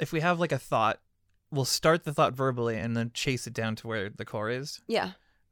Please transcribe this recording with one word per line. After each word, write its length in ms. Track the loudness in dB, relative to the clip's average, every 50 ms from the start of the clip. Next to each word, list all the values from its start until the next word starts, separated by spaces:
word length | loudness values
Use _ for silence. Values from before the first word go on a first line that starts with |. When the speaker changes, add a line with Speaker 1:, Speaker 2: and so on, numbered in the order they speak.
Speaker 1:
if 120 | -6 -2 -2
we 60 | 0
have, 220 | 2 2 2 2
like, 100 | 2 0
a 80 | 0 -2
thought, 400 | -2 0 2 4 4 4 2 0 _ _ _ _ _ _ _ _ _ _ -2
we'll 120 | -2 0
start 380 | 0 0 2 4 4 4 4 2
the 100 | -2 2
thought 200 | 4 2 2 4
verbally 440 | 2 0 0 2 0 0 0 0
and 200 | -2 -2 -2 0
then 160 | 0 -2 -2 -4
chase 320 | -2 -2 0 0 -2 -4
it 60 | -6 -4
down 240 | -4 -2 -2 -4
to 100 | -4 -6
where 240 | -4 -4 -4 -4 -4
the 140 | -6 -10 -10
core 260 | -8 -6 -4 -4 -4
is. 300 | -4 -4 -6 -8 -12 -12 -6 -2
Speaker 2:
Yeah. 240 | -2 0 0 -2 -6 -12 _ _ _ _ _ _